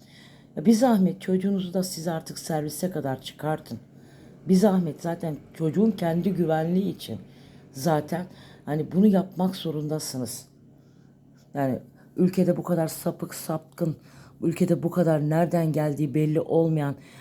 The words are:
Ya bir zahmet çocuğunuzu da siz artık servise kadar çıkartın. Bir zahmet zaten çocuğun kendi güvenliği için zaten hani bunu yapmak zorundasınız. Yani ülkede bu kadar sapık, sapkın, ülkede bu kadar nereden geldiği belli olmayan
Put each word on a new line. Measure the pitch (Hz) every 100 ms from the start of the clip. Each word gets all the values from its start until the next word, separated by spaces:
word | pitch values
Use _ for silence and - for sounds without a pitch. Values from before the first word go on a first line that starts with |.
| - - - - - -
Ya | 156
bir |
zahmet | 226 262 214 185 -
çocuğunuzu | - 185 196 196 185
da | 185
siz | 185 - 160
artık | 160 - -
servise | - 156 151 147 180
kadar | 156 139 131
çıkartın. | - - 208 - - 117 - - - - - - -
Bir | 185
zahmet | 208 190 165 135
zaten | 170 170 165 147 -
çocuğun | - 160 147 220
kendi | - 170 170 175
güvenliği | 175 160 160 165 180 196 -
için | - 110 - - - - -
zaten | 135 151 151 147 170 180 - - - -
hani | 151 147
bunu | 175 214
yapmak | 190 185 - 185 185
zorundasınız. | 165 151 151 156 - 131 120 - - - - - - - - _ _ - -
Yani | 143 135 123 - - - -
ülkede | 180 185 180 170
bu |
kadar | 180 175 160
sapık, | - 170 160 170 -
sapkın, | - 160 - - 170 - - - - -
ülkede | 170 160 180 160
bu | 170
kadar | 180 165 156 151
nereden | 156 175 175 160
geldiği | 156 151 139 151
belli | 151 156 156
olmayan | - 165 165 156 143 139 - -